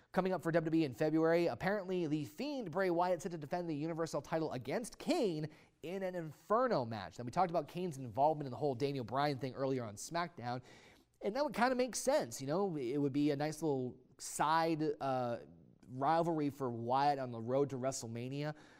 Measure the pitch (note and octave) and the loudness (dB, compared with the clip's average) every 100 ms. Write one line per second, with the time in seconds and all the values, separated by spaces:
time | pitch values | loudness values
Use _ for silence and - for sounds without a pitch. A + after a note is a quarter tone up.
0 | _ - F#3 F3+ E3 E3 D#3+ D#3+ D3+ A#2+ | _ 0 0 0 2 2 4 4 2 2
1 | D#3 D#3+ D#3+ E3+ E3+ A#2+ F3+ G#3 F#3 F#3 | 2 4 6 6 4 0 0 -2 0 0
2 | D#3+ D#3 C#3 - C#4 C#4 G3 E3 F#3+ E3+ | 0 0 -2 -4 -4 -4 -4 0 2 4
3 | F3+ F3 G3 E3+ C#3+ F3+ F3 D3 D#3+ D#3+ | 2 0 -2 -6 -4 -4 -2 -2 -2 -2
4 | E3 D3+ - E3 D#3 C3 B2 F3+ A#3 - | -2 -2 -2 -2 0 -4 -4 -4 -6 -6
5 | - D#4 A3 D#3 D#3 - - _ D#3+ F#3+ | -2 2 2 0 -6 -10 -20 _ -10 -6
6 | F#3 F#3 D#3+ - - G#3+ B3+ E3+ A#2 A2 | -4 -4 -8 -10 0 2 4 2 0 -4
7 | F2+ - A#2+ E3+ F#3 E3 D3 E3+ F3+ C#3 | -8 -8 -4 2 2 2 -2 -4 -6 -6
8 | B2+ G#2 D3 D3+ C#3 A#2+ D3 A#2 C#3 C#3 | -6 2 4 4 -2 -2 -2 0 0 -2
9 | A2+ B2+ D3 C3+ C3+ G#2+ C3+ C3 A2+ G#2 | -2 0 2 0 -4 -2 -2 -2 -4 -8
10 | - E3 F3 - A#2+ B2+ - - - - | -6 -4 -4 -6 -6 -6 -8 -18 -20 -20
11 | _ _ G3+ A#3 D4 G3+ B3 B3 B3+ G3 | _ _ -4 0 0 2 2 2 0 -2
12 | - D4 C3+ A2+ C3+ E3 G3+ D3+ A#2+ C#3+ | 0 2 0 -6 -2 0 0 -2 -2 0
13 | C#3+ C3+ D3 C#3 D3+ D3+ D#3+ C3+ B2+ - | 2 2 2 2 -2 -2 0 0 -2 -8
14 | - - - - D3+ D#3+ E3 D#3 D3+ - | -18 -14 -10 0 2 4 4 2 0 -2
15 | C3+ C3 B2 A#2 D2 E2 B1 - - B2+ | -2 0 -2 -4 -8 -20 -20 -20 -14 -2
16 | C#3 E3 E3+ D#3 D3 - C3+ A#2 A#2 C3 | 2 4 4 2 0 -2 -4 -2 0 4
17 | C#3+ C#3 B2+ A#2 A2+ C3 C#3+ C3+ C3 C3 | 4 2 -2 -6 0 2 2 0 -4 -4
18 | A2+ A#2 B2 C#3 D3 D3 - | -6 -8 -6 -4 -6 -8 -14